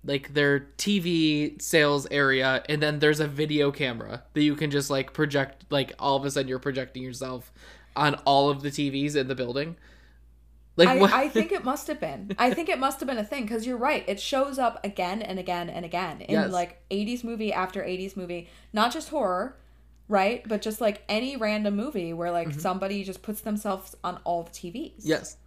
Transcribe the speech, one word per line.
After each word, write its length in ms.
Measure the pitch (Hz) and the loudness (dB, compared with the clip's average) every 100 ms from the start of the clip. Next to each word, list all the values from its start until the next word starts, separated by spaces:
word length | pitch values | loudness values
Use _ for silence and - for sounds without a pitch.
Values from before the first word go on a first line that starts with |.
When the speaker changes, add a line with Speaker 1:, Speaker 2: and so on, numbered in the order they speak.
Speaker 1:
like, 280 | - 143 - | -2 -2 0
their 280 | 143 143 143 | 2 4 4
T 380 | 139 - 202 202 | 0 -4 0 2
V 560 | 175 170 156 151 147 - | 2 4 4 4 0 -4
sales 480 | - 165 147 143 139 | 2 4 6 4 0
area, 520 | 143 135 131 131 131 - | 2 4 4 2 0 0
and 120 | 147 | 0
then 180 | 151 147 | 0 4
there's 200 | 151 151 | 4 4
a 60 | 151 | 0
video 420 | 139 151 151 143 | -2 0 2 2
camera 520 | 139 135 117 107 113 - | 2 -4 -4 -8 -12 -6
that 100 | 151 | 2
you 120 | 151 147 | 2 4
can 140 | 151 | 0
just, 180 | 143 139 | 0 0
like, 240 | 135 135 | -2 -2
project, 520 | - 151 143 135 - - | -2 0 2 -2 -6 -2
like, 240 | 143 131 - | -2 -2 -2
all 180 | 143 139 | 0 2
of 80 | |
a 60 | 139 | 0
sudden 180 | 139 131 | -2 -2
you're 100 | 127 | -4
projecting 440 | 143 131 127 127 | -4 -4 -6 -10
yourself 500 | 127 123 131 127 - - - - - 120 | -10 -8 -8 -8 -12 -20 -20 -20 -10 2
on 180 | 147 139 | 2 2
all 240 | - 139 143 | 4 6 4
of 140 | 139 | 2
the 80 | 143 | -4
T 180 | 139 143 | -2 -2
Vs 280 | 139 143 147 | 0 0 0
in 120 | 131 | 0
the 60 | |
building. 420 | 131 123 127 156 170 - - - - - - - - - - | -2 -4 -4 -4 -8 -18 -20 -20 -20 -20 -20 -20 -20 -8 6
Like, 120 | 185 | 8
Speaker 2:
I, 80 | 262 | 10
Speaker 1:
what? 160 | 294 | 6
Speaker 2:
I 160 | 233 294 | 6 4
think 240 | - 330 | 2 2
it 120 | 381 | 0
must 220 | 247 294 - | -2 -4 -4
have 100 | 294 | -6
been. 340 | 160 139 196 190 | -6 -8 -10 0
I 140 | 247 | 2
think 160 | 320 339 | 2 -2
it 80 | 302 | 0
must 220 | 269 285 | 0 -2
have 60 | 269 | -4
been 100 | 247 | -4
a 60 | |
thing, 220 | 208 285 208 | -4 -6 -4
'cause 180 | 233 233 | -4 -4
you're 100 | 247 | -2
right. 260 | 254 302 - | 0 0 -2
It 140 | 202 | -6
shows 380 | - 269 277 262 | -2 0 0 0
up 240 | 233 220 | 0 0
again 360 | 208 202 180 202 | -8 -4 -4 -4
and 160 | 214 190 | -6 -6
again 300 | 180 175 170 | -4 -4 -4
and 160 | - | -8
again 380 | 175 175 180 147 | -6 -4 -4 -8
in, 120 | - | 0
Speaker 1:
Yes. 160 | 156 - | 0 2
Speaker 2:
like, 300 | 180 175 - - | 0 -2 -8 -6
eighties 320 | 196 208 240 | -4 -2 -4
movie 280 | 233 233 214 | -6 -4 -2
after 300 | - 185 196 | -2 -2 -4
eighties 320 | - 185 190 190 | -6 -6 -6 -8
movie. 320 | 180 175 165 - - | -8 -10 -12 -20 -6
Not 200 | 214 233 | 0 0
just 160 | 320 311 | 0 -6
horror, 480 | 302 208 180 247 - - - - - - | -2 0 0 -4 -10 -20 -20 -20 -20 0
right? 380 | 202 196 240 214 | 2 2 0 -4
But 140 | 208 | -4
just, 180 | 220 214 | -4 0
like, 220 | 226 208 - | 0 0 -4
any 260 | 214 254 277 | -2 -2 -2
random 380 | 214 214 208 | -2 0 0
movie 380 | 202 254 226 170 | 0 -2 -4 -6
where, 180 | 165 170 | -4 -2
like, 180 | 170 165 | -2 -2
Speaker 1:
Mm-hmm. 120 | 147 | -2
Speaker 2:
somebody 420 | 185 185 196 202 | -2 -2 -2 -4
just 180 | 190 185 | -6 -8
puts 180 | - 208 | -8 -8
themselves 560 | 220 208 208 190 - - | -4 -4 -2 -4 -6 -10
on 160 | 175 175 | -8 -6
all 200 | - 170 | -4 -4
the 80 | 170 | -4
T 180 | - 175 | -12 -12
Vs. 340 | 208 339 - | -10 -12 -8
Speaker 1:
Yes. 320 | 147 156 - - | -2 -2 -2 -18